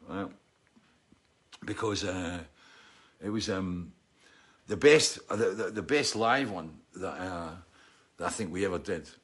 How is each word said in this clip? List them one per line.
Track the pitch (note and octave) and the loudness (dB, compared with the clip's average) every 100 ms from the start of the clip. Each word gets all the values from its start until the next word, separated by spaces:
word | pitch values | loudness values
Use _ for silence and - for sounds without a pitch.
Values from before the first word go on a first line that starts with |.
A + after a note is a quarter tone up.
| - | -10
right? | F#2 F#2 - _ _ _ _ _ _ _ _ _ _ _ - | -8 -8 -10 _ _ _ _ _ _ _ _ _ _ _ -12
Because, | - G#2 A2 G2 | -8 -2 0 0
uh, | G2 F2+ E2+ F2 D#2+ _ - - - - - _ | -2 -2 -4 -6 -10 _ -20 -20 -20 -20 -20 _
it | G#2 | -4
was, | A2 G#2+ | -2 -2
um, | F#2+ F#2 F2 E2 - _ _ - - - _ - | -2 -2 -4 -8 -14 _ _ -20 -20 -20 _ -6
the | G#2+ | 6
best, | C#3+ D#3 - - - | 8 8 6 -2 -4
uh, | G#2 | 0
the, | G2+ | 2
the, | G#2+ F#2 | 0 -4
the | G#2+ | -4
best | E2+ D3 D3+ G#2+ | 0 2 2 2
live | A2+ C3 A#2+ | 2 2 0
one | F2+ D#2+ D#2 _ F2+ | -4 -10 -14 _ -8
that, | F#2 - | -8 -6
uh, | F#2 F2 E2 F2+ - - - - _ - | -6 -6 -8 -12 -18 -20 -20 -20 _ -6
that | F2 | -6
I | |
think | - F#2 | -4 -4
we | F2+ | 0
ever | F#2+ F2 | 0 0
did, | - E2+ - - | -4 -6 -6 -20